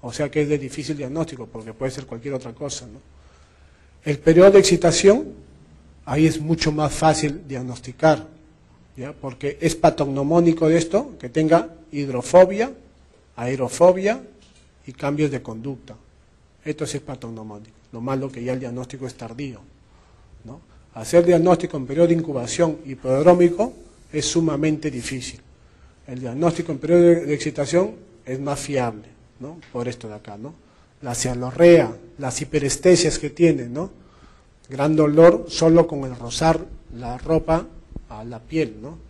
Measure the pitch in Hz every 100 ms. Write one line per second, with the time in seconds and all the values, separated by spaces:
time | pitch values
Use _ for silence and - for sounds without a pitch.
0 | 127 - 147 151 147 147 131 139 135 147
1 | 131 151 160 123 110 117 110 107 131 131
2 | 131 117 131 135 123 113 143 - 120 113
3 | _ _ _ _ _ _ _ _ _ _
4 | - 143 - 165 190 196 190 170 175 -
5 | 196 226 311 - - - - - _ _
6 | - 143 156 160 151 165 160 151 151 -
7 | 160 156 151 139 139 131 123 120 - 123
8 | 156 151 - - _ _ _ _ _ -
9 | 127 147 139 120 143 139 165 160 165 -
10 | 139 135 139 165 170 160 160 165 165 196
11 | 285 - 123 156 156 165 165 - - 143
12 | 139 123 - 175 185 196 247 269 _ _
13 | _ _ _ - 123 135 123 - 175 185
14 | 196 247 - _ _ _ _ _ - 131
15 | 143 147 151 131 123 110 127 127 - 117
16 | _ _ _ _ _ _ - 151 147 143
17 | - 127 117 113 110 104 110 _ _ 117
18 | 123 135 135 127 120 127 127 120 123 131
19 | 127 - 113 117 139 113 - _ _ _
20 | _ _ _ - 107 139 _ _ _ -
21 | 113 170 175 170 170 170 - 151 123 139
22 | 170 165 160 135 120 - 165 151 135 131
23 | 127 131 156 180 175 175 233 - - _
24 | _ 151 143 170 160 143 156 151 151 123
25 | 120 131 123 - _ _ _ _ _ _
26 | - 127 127 127 170 165 165 139 151 175
27 | 170 170 143 147 156 151 135 170 202 -
28 | - _ - 131 139 139 - 139 120 107
29 | - _ _ _ 139 165 - 123 120 117
30 | 113 104 - 104 123 165 _ _ _ _
31 | 127 120 127 123 123 120 175 170 123 -
32 | - - 139 - 151 151 139 - 180 175
33 | 165 - 147 - 170 143 120 123 190 -
34 | _ _ _ _ _ _ _ 135 143 156
35 | 151 151 170 170 - - 160 165 165 143
36 | 131 123 120 - 165 160 185 - _ 117
37 | 123 123 - 160 - 160 - - - -
38 | - 107 117 120 117 160 139 107 123 165
39 | -